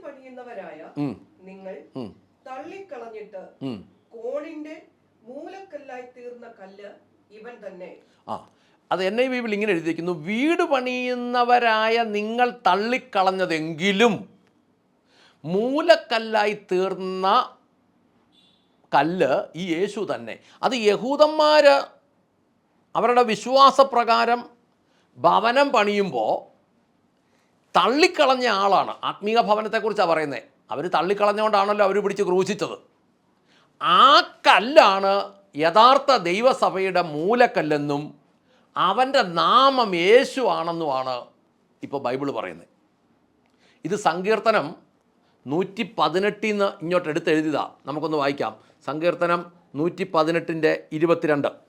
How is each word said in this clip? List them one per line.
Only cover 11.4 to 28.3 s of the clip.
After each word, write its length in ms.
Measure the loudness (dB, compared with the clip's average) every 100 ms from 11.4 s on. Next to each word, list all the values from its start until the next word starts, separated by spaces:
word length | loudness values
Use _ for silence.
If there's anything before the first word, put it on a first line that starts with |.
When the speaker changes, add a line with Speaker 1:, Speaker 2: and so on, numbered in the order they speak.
| 2 2 4 2 2 0 0 -4
Speaker 2:
നിങ്ങൾ 320 | -4 0 -2 0 0
തള്ളിക്കളഞ്ഞതെങ്കിലും 1500 | 2 0 -4 -2 0 0 0 -2 -2 -4 -4 -2 4 2 2 -8 _ _ _ _ _ _ _ _ _ _ _
മൂലക്കല്ലായി 1120 | -4 -2 0 2 2 2 0 -6 -2 -2 -2 -4 -4
തീർന്ന 560 | -2 -2 -4 -8 -4 0 0 0 -8 _ _ _ _ _ _ _ _ _ _ _ _ _
കല്ല് 380 | 0 2 0 0 0 -4 -8
ഈ 40 | -6 -4
യേശു 240 | -4 -4 -6
തന്നെ." 240 | -8 -10 -16 _ _ -4
അത് 80 | 0 0
യഹൂദന്മാർ 760 | 0 0 4 4 4 4 6 6 6 2 -12 _ _ _ _ _ _ _ _ _ -2
അവരുടെ 240 | 2 4 2
വിശ്വാസപ്രകാരം 1080 | 0 0 6 6 6 4 2 2 2 2 0 -4 _ _ _ _ _ _ -2 2
ഭവനം 420 | 4 4 2 2
പണിയുമ്പോൾ 580 | 2 2 0 -2 -2 -2 -4 -8 _ _ _ _ _ _ _ _ _ _ _ _ 0
തള്ളിക്കളഞ്ഞ 680 | 2 4 2 2 2